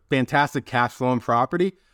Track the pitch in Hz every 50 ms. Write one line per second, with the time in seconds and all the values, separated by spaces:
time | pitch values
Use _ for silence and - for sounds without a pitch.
0 | _ - 143 131 127 - - 143 147 139 - 135 - - - 123 123 120 - -
1 | 131 127 127 120 - - 117 117 127 - - 170 180 190 - _ _ _